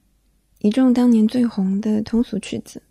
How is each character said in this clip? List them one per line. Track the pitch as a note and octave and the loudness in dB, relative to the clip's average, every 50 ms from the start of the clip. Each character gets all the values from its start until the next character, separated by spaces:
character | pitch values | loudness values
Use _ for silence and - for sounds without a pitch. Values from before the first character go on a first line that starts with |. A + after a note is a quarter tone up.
| _ _ _ _ _ _ _ _ _ _ _ _ | _ _ _ _ _ _ _ _ _ _ _ _
一 | - G#3 | -2 0
众 | G#3+ C4 C4 B3+ A#3+ | 2 2 2 2 4
当 | A#3+ A#3+ B3 | 4 4 4
年 | A#3 A3 G#3+ A3 | 4 4 2 2
最 | - B3+ A#3+ | 2 0 -2
红 | A#3 - - F#3+ F#3+ G3 G3 | -2 -2 -2 -2 -2 -2 -2
的 | G#3+ A3 G#3+ G#3+ G#3+ | -2 -2 -2 -2 -4
通 | - - A3 | -2 -2 -2
俗 | B3 - - | -2 -2 -4
曲 | F#3+ - - - - | -10 -8 -8 -12 -12
子 | - - - - - _ | -12 -14 -20 -20 -20 _